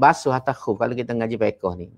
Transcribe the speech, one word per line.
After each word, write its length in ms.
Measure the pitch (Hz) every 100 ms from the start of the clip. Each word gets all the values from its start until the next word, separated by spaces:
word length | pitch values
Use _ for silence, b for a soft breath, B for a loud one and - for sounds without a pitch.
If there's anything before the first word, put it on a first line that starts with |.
basuh 320 | 139 165 143
atas 240 | 127 127 -
khuf 240 | - 98
kalau 160 | 117 123
kita 160 | 120
ngaji 240 | 117 113 117
fiqh 360 | 107 - 92 87
ni. 160 | 87